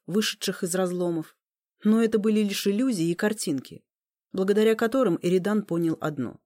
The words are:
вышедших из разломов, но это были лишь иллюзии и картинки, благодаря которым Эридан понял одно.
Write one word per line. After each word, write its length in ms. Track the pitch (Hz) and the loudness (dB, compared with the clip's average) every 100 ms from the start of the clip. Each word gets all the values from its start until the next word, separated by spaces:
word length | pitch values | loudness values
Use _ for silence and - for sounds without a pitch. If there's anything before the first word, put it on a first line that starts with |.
| - | -4
вышедших 580 | 196 208 - - 185 | -2 -2 -4 -6 -4
из 100 | 180 | -4
разломов, 640 | 180 185 180 180 165 156 _ _ _ _ _ | -2 -2 -2 -2 -2 -6 _ _ _ _ _
но 180 | 208 220 | 2 4
это 160 | 226 220 | 4 2
были 220 | 220 214 | 2 2
лишь 260 | 202 196 202 | 0 0 0
иллюзии 420 | 208 262 202 170 | 0 0 0 0
и 60 | |
картинки, 720 | 175 214 214 - 135 - - _ _ _ _ _ | 0 -2 -2 -4 -6 -8 -20 _ _ _ _ _
благодаря 420 | 185 196 208 220 | -2 2 4 4
которым 420 | 220 226 269 220 170 | 2 0 2 2 0
Эридан 420 | 175 185 196 214 | 2 0 2 -2
понял 320 | 202 170 165 160 | -2 -2 0 -2
одно. 400 | 160 139 113 - | -4 -4 -8 -10